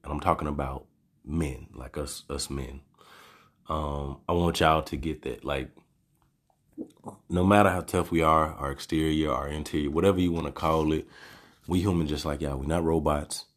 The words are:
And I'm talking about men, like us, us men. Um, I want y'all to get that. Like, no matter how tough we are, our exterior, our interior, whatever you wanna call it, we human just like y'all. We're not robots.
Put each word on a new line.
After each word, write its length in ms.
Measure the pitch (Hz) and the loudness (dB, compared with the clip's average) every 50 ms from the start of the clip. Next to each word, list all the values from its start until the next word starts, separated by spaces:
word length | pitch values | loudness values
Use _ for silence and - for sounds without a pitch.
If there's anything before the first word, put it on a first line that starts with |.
| - | -8
And 100 | 71 76 | -6 -8
I'm 60 | 71 | -2
talking 280 | - 90 80 80 80 | 0 0 0 0 0
about 380 | 73 73 71 71 65 65 - - _ _ _ _ _ _ _ _ | -4 -4 -4 -4 -6 -6 -10 -14 _ _ _ _ _ _ _ _
men, 400 | - 76 82 82 69 65 64 65 - - | -6 -2 -2 -2 -2 -4 -10 -16 -18 -16
like 240 | 64 64 67 - | -16 -16 -12 -8
us, 280 | 80 73 69 - - - - | -10 -8 -8 -10 -14 -10 -10
us 220 | 71 69 - - | -8 -8 -6 -6
men. 300 | 67 67 67 65 67 69 _ _ _ _ - - - - - - - - _ _ _ _ _ - | -6 -8 -8 -10 -14 -16 _ _ _ _ -20 -20 -20 -20 -20 -20 -20 -20 _ _ _ _ _ -6
Um, 500 | 80 78 76 73 71 73 71 69 67 - _ - | -4 -4 -2 -4 -4 -4 -6 -6 -8 -8 _ 0
I 40 | 90 | 2
want 260 | 87 87 85 80 - | 4 4 2 4 4
y'all 240 | 87 80 78 80 76 | 4 4 4 4 0
to 120 | - - | -2 -8
get 280 | 71 69 80 78 - - | -6 -4 -6 -6 -6 -8
that. 200 | 65 62 - - | -10 -10 -8 -6
Like, 280 | 71 71 69 64 - _ - _ _ _ _ _ _ _ _ _ _ _ _ _ _ _ _ _ _ _ - - - _ _ - - - - _ | -6 -4 -4 -6 -8 _ -20 _ _ _ _ _ _ _ _ _ _ _ _ _ _ _ _ _ _ _ -16 -14 -14 _ _ -18 -18 -18 -18 _
no 160 | _ 85 90 90 | _ 0 2 6
matter 280 | 95 101 104 104 95 | 8 8 8 8 6
how 100 | 90 90 | 4 0
tough 300 | 85 - - 90 82 - | -4 -2 0 0 0 2
we 100 | 87 82 | 2 4
are, 320 | 80 78 80 80 78 80 78 | 4 6 6 4 4 2 -2
our 160 | - 69 69 | -6 -6 -6
exterior, 600 | 71 - - - 82 78 78 78 78 76 76 73 | -6 -8 -6 -2 0 0 2 2 2 0 0 0
our 160 | 64 64 71 | -2 -2 -4
interior, 420 | 71 73 76 73 - - 76 73 71 | -6 -6 -8 -8 -4 -4 -2 -2 0
whatever 300 | 73 82 90 98 95 90 | 0 2 4 4 4 4
you 120 | 90 87 | 2 2
wanna 200 | 82 82 76 71 | 0 -2 -4 -6
call 420 | 71 - - 80 80 80 78 78 78 | -6 -2 0 2 2 2 2 2 0
it, 140 | 78 - - - - - - - - - - _ _ _ | 0 -2 -8 -20 -20 -20 -20 -20 -20 -20 -20 _ _ _
we 120 | - - 92 | -2 -2 0
human 260 | 85 101 90 85 80 | 2 2 0 0 0
just 180 | 71 76 73 - | 0 -4 -4 -4
like 180 | 78 73 71 | -4 -4 -4
y'all. 160 | 78 71 69 | -4 -4 -4
We're 100 | 67 67 | -4 -2
not 160 | 71 80 87 82 | -2 0 0 2
robots. 640 | 80 80 80 73 78 76 73 78 - - - - _ _ | 2 0 2 2 2 0 0 -2 -6 -12 -14 -14 _ _